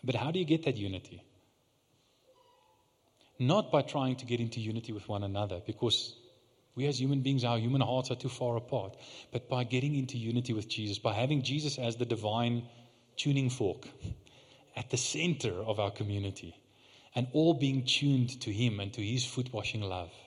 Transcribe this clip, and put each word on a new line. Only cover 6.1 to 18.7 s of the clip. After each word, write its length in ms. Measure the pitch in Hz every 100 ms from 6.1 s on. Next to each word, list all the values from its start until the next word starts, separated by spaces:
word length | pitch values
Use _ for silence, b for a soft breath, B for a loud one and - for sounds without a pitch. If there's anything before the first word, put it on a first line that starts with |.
| - - - _ _ _
we 120 | - 139
as 120 | 123
human 220 | 131 139
beings, 240 | 131 139
our 140 | 120 117
human 240 | 113 135
hearts 280 | 110 127 127
are 40 |
too 160 | 123 127
far 260 | - 123 117
apart, 400 | 113 127 98 - B B B
but 180 | 123 -
by 140 | 127
getting 300 | 117 127 143
into 220 | 147 127 120
unity 380 | 113 120 127
with 140 | 110 -
Jesus, 300 | - 107 98
by 140 | 117
having 300 | 107 127 147
Jesus 360 | 120 143 151 139
as 180 | 120 113
the 100 | 120
divine 600 | 113 107 110 120 120 120 B B B B -
tuning 340 | 147 139 131
fork 360 | 127 101 82 - - - - - B B B B -
at 120 | -
the 60 | 123
center 560 | - 151 175 170 113
of 280 | 90 110 104
our 100 | 101
community, 640 | - 104 101 101 95 87 - _ B B B B
and 120 | - 127
all 220 | 151 160
being 300 | 151 139 135
tuned 560 | 127 - 143 131 120 -
to 120 | -
him 260 | 104 123